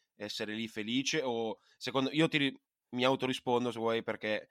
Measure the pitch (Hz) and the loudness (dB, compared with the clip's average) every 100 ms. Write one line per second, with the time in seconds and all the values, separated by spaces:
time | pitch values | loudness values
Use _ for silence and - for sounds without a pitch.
0 | _ - 104 - 107 107 113 113 107 127 | _ -12 -10 -6 -6 -4 -6 -6 -2 -2
1 | 135 160 131 117 113 - _ _ 127 131 | 0 0 0 -2 -4 -6 _ _ -4 0
2 | 131 147 160 151 139 - _ _ _ 123 | 0 2 2 2 0 -2 _ _ _ 2
3 | 127 131 127 131 127 120 123 113 113 113 | 4 4 0 -2 2 2 2 0 0 0
4 | 110 107 107 104 - | -2 -4 -2 -2 -4